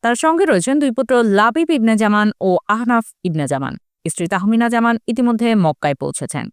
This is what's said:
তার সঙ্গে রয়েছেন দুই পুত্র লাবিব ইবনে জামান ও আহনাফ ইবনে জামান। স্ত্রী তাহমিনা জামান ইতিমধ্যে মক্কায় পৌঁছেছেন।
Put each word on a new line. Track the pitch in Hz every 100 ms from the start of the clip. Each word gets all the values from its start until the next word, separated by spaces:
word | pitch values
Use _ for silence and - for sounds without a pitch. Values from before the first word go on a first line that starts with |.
তার | 233 240
সঙ্গে | 320 330
রয়েছেন | 381 202 175 285
দুই | 285
পুত্র | 240 254 254 233
লাবিব | 196 220 240 330
ইবনে | 302 226 220
জামান | 214 208 214 -
ও | 190 180 -
আহনাফ | 214 240 233 226 _
ইবনে | 185 156 139
জামান। | 143 135 139 _ _ 165
স্ত্রী | - 175
তাহমিনা | 196 196 226 233
জামান | 233 233 233 -
ইতিমধ্যে | 240 240 226 233
মক্কায় | 220 165 147 147 143
পৌঁছেছেন। | 143 - - 147 113